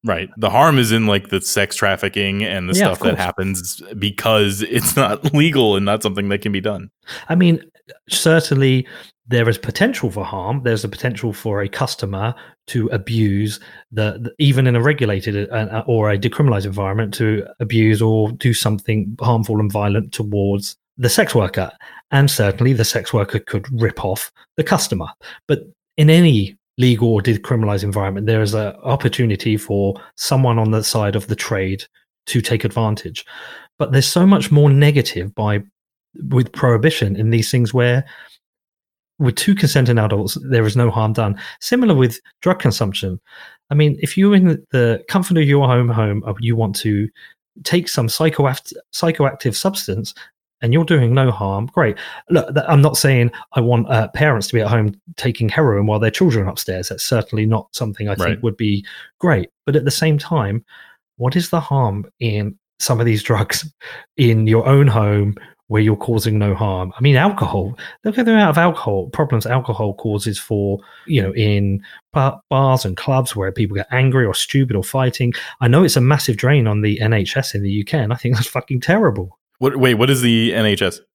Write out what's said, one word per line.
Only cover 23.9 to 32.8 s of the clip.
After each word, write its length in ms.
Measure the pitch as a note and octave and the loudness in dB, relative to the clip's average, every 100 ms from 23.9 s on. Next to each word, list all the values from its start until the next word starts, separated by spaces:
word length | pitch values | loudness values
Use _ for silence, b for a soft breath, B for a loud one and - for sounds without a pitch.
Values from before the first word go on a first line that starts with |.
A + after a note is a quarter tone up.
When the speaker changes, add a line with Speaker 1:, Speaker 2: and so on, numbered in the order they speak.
| - | -2
Speaker 2:
off 260 | G2 G2 - b b - | -6 -6 -8 b b -6
the 60 | |
customer. 420 | D3+ F#3+ - F#2+ D#2+ - B B - | -2 0 0 -6 -8 -16 B B -4
But 120 | C#3+ - _ _ - | -4 -4 _ _ 2
in 140 | D3+ | 6
any 480 | E3 E3+ A#2 G2 - _ - | 6 6 4 0 -8 _ 0
legal 320 | B2+ A2+ A#2 | 2 4 2
or 80 | G#2+ | 2
decriminalized 640 | G2 G#2 - A#2+ G#2+ G2+ | 0 -2 -2 -2 0 -2
environment, 420 | G2+ G2 G2 G2 G#2+ | -2 -4 -4 -4 0
there 160 | A2 | 0
is 100 | G#2 | 0
an 220 | G#2+ G#2 - | -2 -4 -8
opportunity 720 | - C3+ A#2+ - A#2+ G2 A#2 G#2+ | -4 -2 -2 0 -2 -2 -2 -4
for 380 | - G2+ G2 G2 B - | -2 -2 -2 -4 B -10
someone 420 | - C3+ C3 A2+ | -2 2 2 2
on 120 | A2 | 2
the 140 | A2 | 0
side 320 | G#2+ A2+ G#2 G2+ | 0 -2 0 -2
of 120 | G2 | -4
the 80 | G#2+ | -6
trade 480 | - G2+ F#2+ G2 - _ _ _ - | -4 -4 -4 -6 -10 _ _ _ -4
to 140 | B2+ | -2
take 220 | G#2 A#2 | 0 -2
advantage. 600 | A2 - | -2 -2